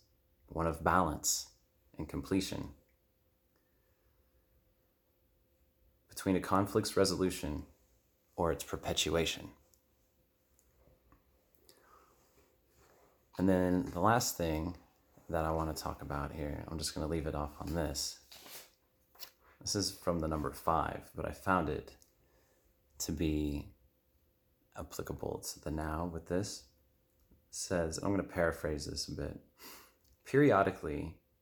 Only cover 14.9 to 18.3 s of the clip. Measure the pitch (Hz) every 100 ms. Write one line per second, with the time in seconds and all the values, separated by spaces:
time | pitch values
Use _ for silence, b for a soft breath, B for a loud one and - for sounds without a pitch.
14.9 | _ _ - - 82 80 80 80 73 76
15.9 | 76 71 71 71 80 73 73 - 78 76
16.9 | - 76 82 78 73 73 - - 82 76
17.9 | 71 - - -